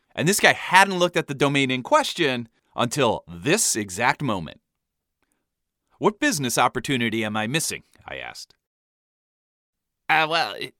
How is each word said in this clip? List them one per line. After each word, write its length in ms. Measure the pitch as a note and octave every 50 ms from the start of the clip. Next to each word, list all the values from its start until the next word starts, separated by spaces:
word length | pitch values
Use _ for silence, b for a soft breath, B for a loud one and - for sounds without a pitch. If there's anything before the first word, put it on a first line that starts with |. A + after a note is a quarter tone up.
| _ _ _
And 140 | - A#2+ D#3+
this 140 | G3+ -
guy 100 | - F3+
hadn't 480 | C3 - - - - F#3 G3 G3 G3 F3+
looked 160 | F3 F3 -
at 120 | E3+ D#3 -
the 60 | D3
domain 380 | B2+ D3 C#3 C#3+ C#3+ C#3 B2+
in 100 | C3 B2+
question 680 | A#2 - D4 D#4 C4+ - - - E3+ C#3 B2+ A#2+ A#2 - _ _ _ _ _
until 480 | - A#2 B2 - D3 C3+ A2+ G2 D#2 -
this 520 | - E2+ E2+ E2+ B2 F3 A3 - - - A2+
exact 440 | G#2+ G2+ F2 F#2 A#2 B2+ D3 -
moment. 380 | D3 C3 G#2+ F#2 E2 C2 G1+ - _ _ _ _ _ _ _ _ _ _ _ _ _ _ _ _ _ _ _ _ _ _ _ _ _ _ _ _
"What 220 | B2+ F#3+ G#3+ -
business 380 | - D4 B3 D3 C#3 B2 - -
opportunity 680 | B2 B2 - C3 A2+ - C#3+ B2 A#2 A2+ G#2 A2+ A2
am 140 | G#2+ G#2 G#2+
I 100 | G#2+ A2
missing?" 360 | C3+ E3 D#3 - - C#2 - _ _ _ _
I 120 | - C#2 C2+
asked. 360 | B1 A#1+ - - - - _ _ _ _ _ _ _ _ _ _ _ _ _ _ _ _ _ _ _ _ _ _ _ _ _ _ _ _ _ _ _ -
"Uh, 180 | D#3 D#3 D#3+ D3+
well, 260 | D#3+ E3 D3 G#2+ F#2
it, 200 | - - A#2+ - _